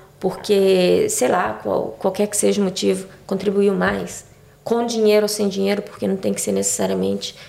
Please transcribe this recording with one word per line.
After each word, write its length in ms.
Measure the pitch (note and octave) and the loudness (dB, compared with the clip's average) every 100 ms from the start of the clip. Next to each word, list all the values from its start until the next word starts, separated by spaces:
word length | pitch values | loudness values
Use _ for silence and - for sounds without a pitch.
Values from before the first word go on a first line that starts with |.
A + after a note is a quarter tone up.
| - - | -20 -6
porque, 880 | F#3+ F#3+ - G3+ F#3+ F#3 F3+ F3+ G#3+ | -6 -4 0 2 4 4 4 4 2
sei 200 | - B3 | 0 0
lá, 320 | F3+ G#3+ G#3+ | 2 0 -4
qual, 340 | G#3 F#3 G3 - | -2 -2 -4 -4
qualquer 280 | G3 G3 G#3 | -2 0 -2
que 100 | - | 0
seja 240 | G3+ G3 | 0 2
o 40 | |
motivo, 420 | G3 F#3 G3+ F#3+ F#3+ - - | 0 0 0 -2 -4 -14 -6
contribuiu 460 | F#3+ G3+ G3 G3+ | -4 0 2 2
mais, 500 | F#3 F#3 G3 F3+ - - - - _ | 2 0 -2 -6 -12 -18 -20 -20 _
com 200 | - A#3 | -2 0
dinheiro 400 | A#3 A3+ G#3+ G#3 | 0 2 4 4
ou 40 | G#3 | 2
sem 200 | G#3 G3+ | 0 -2
dinheiro, 320 | F#3+ G3 G3+ | 0 0 -2
porque 240 | - - G3+ | -4 -6 -4
não 80 | F#3+ | -2
tem 180 | G#3 | -2
que 60 | G3 | -4
ser 100 | - | -2
necessariamente 840 | G2 G2 - F#2+ F#2 F#2+ G2+ - - | -2 -2 -2 -2 0 -2 -2 -6 -12